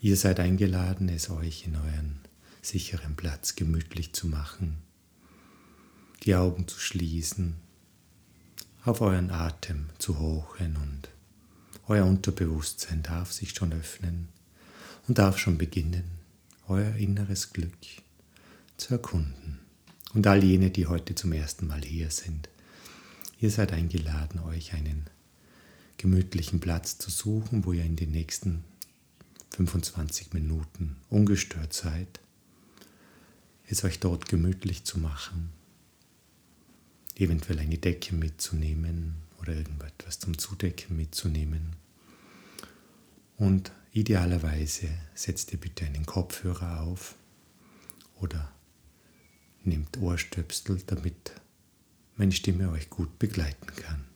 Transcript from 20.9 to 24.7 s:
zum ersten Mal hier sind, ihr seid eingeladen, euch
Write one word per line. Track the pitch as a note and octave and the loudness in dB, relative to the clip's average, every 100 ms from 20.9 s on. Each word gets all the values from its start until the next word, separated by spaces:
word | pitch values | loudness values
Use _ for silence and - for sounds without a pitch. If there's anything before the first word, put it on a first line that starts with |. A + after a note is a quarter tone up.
| E2+ - | 0 0
zum | F2 F2+ | -4 0
ersten | D#2+ D2+ - E2+ | 0 -2 -4 -4
Mal | D2 D2 | -4 -4
hier | E2 D#2+ | -4 -4
sind, | - F2 D#2 D2+ _ - - - - - - - - | -4 -6 -8 -8 _ -20 -20 -20 -20 -20 -16 -18 0
ihr | A2 | 0
seid | G#2 G2 | 2 2
eingeladen, | E2 E2+ E2 D#2 D2+ D#2 F2 | 2 0 0 0 -2 -2 -4
euch | E2 E2 - | -6 -6 -4